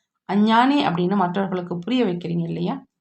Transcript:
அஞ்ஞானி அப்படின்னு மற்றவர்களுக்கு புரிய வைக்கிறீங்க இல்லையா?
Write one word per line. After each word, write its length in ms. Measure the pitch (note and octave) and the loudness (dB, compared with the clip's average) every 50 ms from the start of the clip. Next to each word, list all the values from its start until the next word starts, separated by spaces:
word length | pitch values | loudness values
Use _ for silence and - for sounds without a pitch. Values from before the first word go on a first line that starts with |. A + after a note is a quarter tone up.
| _ _ _ _ _ - | _ _ _ _ _ -2
அஞ்ஞானி 500 | F#3+ G#3 G#3 A3 A3+ A#3 B3+ C4+ C#4+ C#4+ | 0 2 4 4 6 4 4 4 2 2
அப்படின்னு 360 | - - E3+ F3 F3 F3 G3+ | 0 0 0 0 0 0 2
மற்றவர்களுக்கு 580 | G3+ F3+ F3 F3 G3+ G3 F#3 F#3+ F3+ F3 F3 F3 | 2 0 0 0 -2 -2 -2 -4 -6 -6 -6 -8
புரிய 260 | F3 F3 A3 B3+ B3+ A#3 | -8 -4 -2 0 0 0
வைக்கிறீங்க 400 | F#3 F3 F3 - E3+ E3+ E3+ E3 | 0 -2 -4 -6 -4 -4 -4 -4
இல்லையா? 300 | E3 E3 E3 E3+ G3 C#4 C4+ - _ _ _ | -4 -4 -4 -4 -4 -4 -8 -10 _ _ _